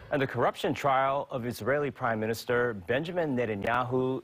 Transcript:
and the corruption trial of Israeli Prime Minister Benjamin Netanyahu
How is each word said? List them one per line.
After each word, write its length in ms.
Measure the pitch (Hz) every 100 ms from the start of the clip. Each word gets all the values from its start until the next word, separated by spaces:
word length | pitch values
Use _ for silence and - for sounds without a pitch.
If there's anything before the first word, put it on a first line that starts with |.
| -
and 100 | 147
the 60 | 135
corruption 480 | 117 156 - 196
trial 540 | 127 143 131 135 139 -
of 160 | 135 120
Israeli 460 | 107 107 147 143
Prime 260 | - 123 110
Minister 560 | 110 113 - 120 123 107 87
Benjamin 480 | 123 165 180 156 123
Netanyahu 840 | 113 104 98 120 123 127 127 131